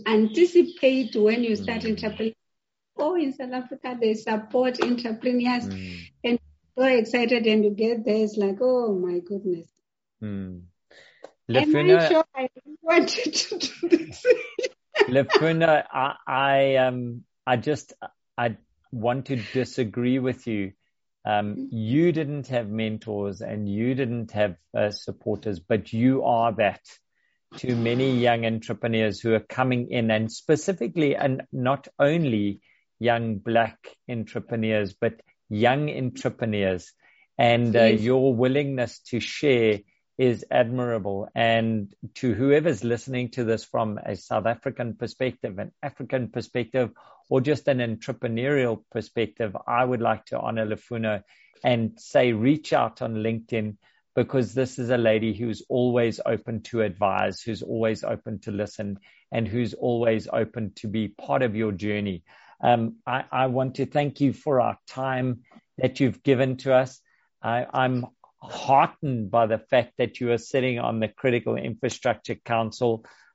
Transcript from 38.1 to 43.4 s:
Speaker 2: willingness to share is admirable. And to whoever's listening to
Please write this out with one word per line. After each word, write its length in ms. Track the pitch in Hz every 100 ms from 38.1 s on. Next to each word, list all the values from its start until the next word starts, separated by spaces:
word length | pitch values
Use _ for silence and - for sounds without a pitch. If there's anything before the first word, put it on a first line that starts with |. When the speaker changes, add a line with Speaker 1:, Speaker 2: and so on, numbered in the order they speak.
| 131 135
Speaker 2:
willingness 640 | 117 127 135 139 135 120 - -
to 100 | 120
share 600 | - - 151 123 113 104 - _ _ -
is 260 | 131 110 -
admirable. 800 | 131 120 127 123 117 98 98 -
And 580 | - 117 113 113 110 101 - - -
to 160 | 127
whoever's 500 | 104 135 143 - 117
listening 460 | 117 117 - 127 123
to 120 | -